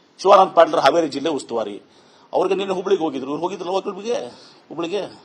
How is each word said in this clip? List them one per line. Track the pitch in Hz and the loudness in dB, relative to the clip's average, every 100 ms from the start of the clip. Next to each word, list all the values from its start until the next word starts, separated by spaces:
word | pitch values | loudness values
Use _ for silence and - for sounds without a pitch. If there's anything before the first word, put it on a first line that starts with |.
| _ - | _ 0
ಶಿವಾನಂದ | 185 202 185 | 6 6 6
ಪಾಟೀಲ್ರು | 170 185 165 | 6 4 4
ಹಾವೇರಿ | 139 165 160 | 0 0 -2
ಜಿಲ್ಲೆ | 135 151 | -2 -4
ಉಸ್ತುವಾರಿ, | 143 - 117 104 101 - _ _ _ _ | -6 -6 -6 -6 -10 -18 _ _ _ _
ಅವ್ರಿಗೆ | 143 180 | 0 0
ನಿನ್ನೆ | 185 196 | 0 -2
ಹುಬ್ಳಿಗೆ | 180 180 196 | -4 0 0
ಹೋಗಿದ್ರು, | 160 131 131 | 0 -4 -6
ಇವ್ರು | 151 | -6
ಹೋಗಿದ್ರಲ್ಲ | 175 185 175 | -6 -6 -4
ಹುಬ್ಳಿಗೆ, | 190 208 190 214 226 123 - - - - | -4 -4 -8 -6 -6 -8 -16 -20 -20 -14
ಹುಬ್ಳಿಗೆ. | 147 170 196 160 - | -8 -6 -6 -8 -14